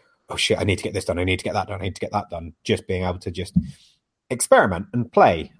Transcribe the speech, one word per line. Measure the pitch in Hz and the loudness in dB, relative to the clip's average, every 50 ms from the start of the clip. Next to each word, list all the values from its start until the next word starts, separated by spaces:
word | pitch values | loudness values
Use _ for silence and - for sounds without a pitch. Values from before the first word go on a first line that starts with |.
| _ _ _ _ _ - | _ _ _ _ _ -10
"Oh | - | -6
shit, | - - - 104 - | -4 0 0 0 2
I | 92 | 2
need | 104 92 | 0 0
to | - - | 0 -2
get | 110 - | -6 -6
this | 95 - | -6 -4
done, | - 87 85 | -4 -2 -2
I | 90 | 0
need | 92 92 90 | 0 -2 -2
to | - | -2
get | - 85 | -4 -4
that | 104 92 - | -4 -4 -4
done, | 101 92 | -8 -6
I | 87 | -6
need | 87 90 | -8 -6
to | - | -6
get | - - | -8 -4
that | - 104 - - | -4 -6 -6 -6
done." | 87 82 85 80 - _ - | -10 -12 -12 -12 -18 _ -2
Just | - 104 87 - | -2 -2 -2 -2
being | - 95 90 92 | -4 -4 -2 -2
able | 90 90 92 | -2 -4 -4
to | - 101 | -8 -10
just | 85 92 87 - - - - - - _ _ _ _ _ _ _ _ _ _ - | -8 -8 -8 0 0 0 0 0 -14 _ _ _ _ _ _ _ _ _ _ -8
experiment | - - - - 269 254 135 104 87 85 - - - | -4 -4 4 6 6 6 6 4 2 -2 -4 -4 -4
and | 120 113 - | -4 -4 0
play | - 202 175 120 87 80 76 - _ - | 4 6 6 6 6 2 -2 -8 _ -18